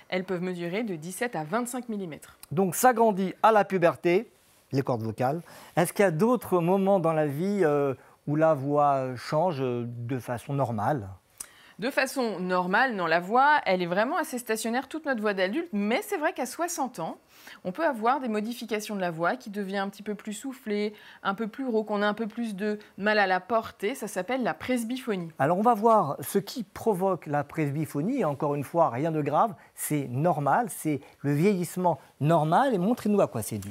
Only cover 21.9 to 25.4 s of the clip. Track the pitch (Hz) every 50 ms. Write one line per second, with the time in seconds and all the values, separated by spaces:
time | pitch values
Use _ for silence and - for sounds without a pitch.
21.9 | 214 202 208 208 208 208 226 208 - 240 240 226 202 180 208 214 208 208 - -
22.9 | - - 190 214 214 214 202 185 185 185 185 - 247 226 226 - - - - 208
23.9 | 269 269 240 208 - 196 180 185 247 269 240 196 151 - - - 254 240 233 220
24.9 | 254 254 - 247 208 185 170 165 - -